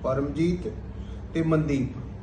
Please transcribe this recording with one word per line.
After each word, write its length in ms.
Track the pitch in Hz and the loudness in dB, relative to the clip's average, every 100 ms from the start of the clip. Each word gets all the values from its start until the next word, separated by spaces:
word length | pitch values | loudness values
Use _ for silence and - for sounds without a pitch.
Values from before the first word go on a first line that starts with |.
ਪਰਮਜੀਤ 680 | 127 135 139 143 170 180 214 - - - - - - | 2 2 0 2 2 2 -2 -6 -10 -8 -8 -8 -4
ਤੇ 80 | 165 | 0
ਮਨਦੀਪ 480 | 160 156 143 135 117 - - - | 4 4 4 2 0 -2 -8 -10